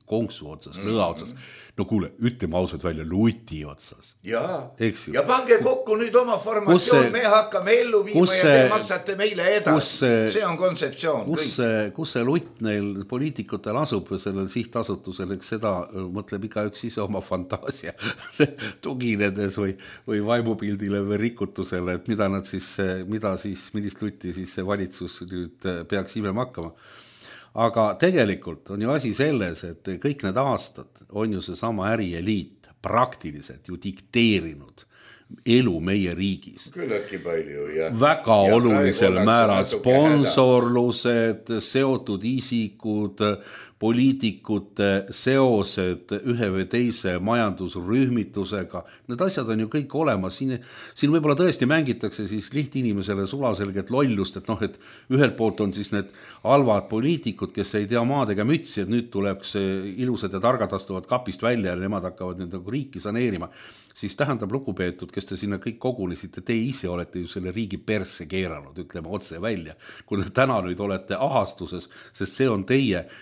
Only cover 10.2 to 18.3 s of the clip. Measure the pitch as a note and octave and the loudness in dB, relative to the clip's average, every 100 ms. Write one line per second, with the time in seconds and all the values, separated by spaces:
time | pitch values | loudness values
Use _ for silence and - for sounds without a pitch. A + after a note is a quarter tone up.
10.2 | A2 G3 G3 E3 F#3 E3+ C#3+ - E3 C#3+ | 4 2 0 0 0 0 -4 -2 -2 -2
11.2 | - D#3 D#3 E3 A#2 A2 G#2 - D#3 B2 | -2 -2 -2 0 0 2 -2 -4 -6 -2
12.2 | A#2+ E3 - - A2 G#2 G2+ G2 G2 B2 | 0 0 -2 -6 -2 0 -2 -4 -6 -4
13.2 | D3+ C3 G2 G2+ A2 A#2 D3+ G#2+ - F#2+ | -4 -6 -8 -6 -4 -2 -2 -2 -4 -6
14.2 | G#2 G2 F#2+ A#2+ A#2 A#2+ A2+ F#2+ - F#2 | -4 -4 -4 -4 -4 -4 -4 -6 -8 -8
15.2 | F#2 F#2+ - A2 A2 F#2 - F#2+ F#2 F#2+ | -6 -8 -6 -4 -2 -2 -4 -8 -8 -8
16.2 | G2+ G#2 G#2+ G#2+ G#2 - A#2 A2 G2+ G2+ | -8 -8 -6 -4 -4 -6 -8 -6 -4 -4
17.2 | - F#2 F2+ G2+ - - - - A2 - | -4 -6 -4 -6 -6 -10 -12 -10 -8 -10
18.2 | - | -8